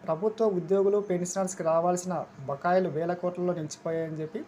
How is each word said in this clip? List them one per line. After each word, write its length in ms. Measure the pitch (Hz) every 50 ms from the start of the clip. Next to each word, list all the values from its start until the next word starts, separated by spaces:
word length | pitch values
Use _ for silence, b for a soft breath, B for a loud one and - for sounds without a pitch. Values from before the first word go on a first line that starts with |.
| -
ప్రభుత్వ 380 | - 160 156 202 220 214 - 226 214 190 175
ఉద్యోగులు, 400 | 160 156 196 196 190 202 202 208 202 208
పెన్షనర్స్‌కి 540 | 180 175 180 175 - 196 190 180 - - 165 160
రావాల్సిన 440 | 160 165 170 180 180 175 180 185 175 151 - - - - 135 131
బకాయిలు 380 | 139 135 - 175 180 185 185 170 143 151
వేల 140 | 165 175 180 180
కోట్లలో 320 | - 180 180 180 180 180 175 175
నిలిచిపోయాయని 580 | 156 151 - - - 165 165 165 165 160 160 156
చెప్పి 200 | 156 156 - 226 320